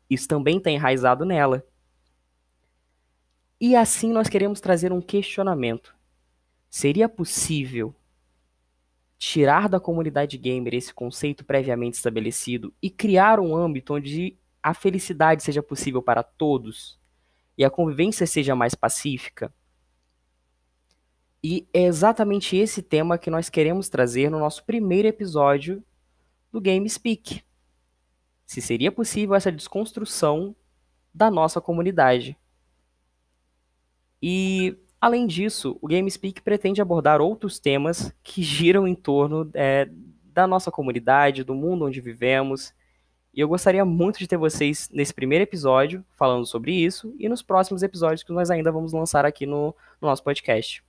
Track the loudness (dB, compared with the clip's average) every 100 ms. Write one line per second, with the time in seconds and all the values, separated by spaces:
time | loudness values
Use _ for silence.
0 | -4 -4 -2 0 2 2 0 0 2 2
1 | 2 2 0 2 2 0 -4 _ _ _
2 | _ _ _ _ _ _ _ _ _ _
3 | _ _ _ _ _ -2 4 6 4 2
4 | 0 0 0 0 0 -2 0 0 0 -2
5 | -2 -2 -2 -2 -2 0 -2 -4 -8 _
6 | _ _ _ _ _ _ _ -2 0 2
7 | 2 0 -4 -4 -2 -2 -4 -6 -8 -10
8 | _ _ _ _ _ _ _ _ _ _
9 | _ _ -4 2 4 4 4 0 -2 -4
10 | -2 -2 -4 -4 -4 -4 -4 -6 -6 -10
11 | -10 -6 -6 -6 -2 -2 0 -2 -4 -4
12 | -4 -2 -4 -4 -6 -6 -8 -8 -10 -4
13 | 2 4 6 4 2 0 -2 -4 -4 -6
14 | -6 -6 -6 -10 _ _ -4 -2 0 -2
15 | -4 2 4 4 0 -4 -4 -6 -4 -2
16 | 2 0 -2 -2 0 0 -2 -16 -18 -20
17 | _ _ _ _ _ 0 0 2 -2 0
18 | 0 0 -2 0 0 2 0 0 -2 -2
19 | -4 -6 -10 -12 -14 _ _ _ _ _
20 | _ _ _ _ _ _ _ _ _ _
21 | _ _ _ _ -6 -6 -2 2 2 4
22 | 2 4 0 -2 0 0 0 -2 -2 0
23 | 0 -2 -2 -4 -2 0 0 0 -2 0
24 | 0 2 0 0 -2 -4 -4 -2 2 2
25 | 2 0 -2 2 4 4 -2 -10 -12 _
26 | _ _ _ _ _ -4 0 0 0 -4
27 | -4 -4 -6 -16 -18 _ _ _ _ _
28 | _ _ _ _ -18 -10 -4 -2 -2 -2
29 | -4 -2 2 2 2 -4 -6 -8 -6 -8
30 | -8 -2 0 0 -4 -10 _ _ _ _
31 | _ 2 2 4 2 0 -4 -2 0 2
32 | 4 4 0 -14 _ _ _ _ _ _
33 | _ _ _ _ _ _ _ _ _ _
34 | _ _ -4 0 0 0 -2 -4 _ _
35 | 0 2 0 -2 -4 -4 -6 -8 -2 0
36 | 0 -4 -8 -8 -2 -2 0 0 0 2
37 | 4 4 2 -2 -6 -4 0 0 0 -4
38 | -6 -12 -12 -6 -4 0 4 4 2 -2
39 | 0 2 2 0 -4 -2 2 2 0 -6
40 | -20 -20 _ 0 2 2 -2 -4 -4 -2
41 | 4 4 4 2 -4 -4 -2 -2 -2 -4
42 | -10 -4 0 2 0 -4 -10 _ _ _
43 | _ _ _ -2 0 2 2 4 2 2
44 | 0 0 -4 0 0 0 -2 -2 -6 -4
45 | -4 -4 0 2 0 -2 2 4 4 -2
46 | -12 -2 0 2 -2 -6 -4 0 0 -2
47 | -10 -8 -6 -6 0 2 2 -2 -4 -2
48 | -2 -2 -4 -2 0 0 0 -2 -4 -4
49 | 0 2 2 0 -4 -4 -4 -6 _ _
50 | -2 -2 -2 -4 0 -2 -2 -12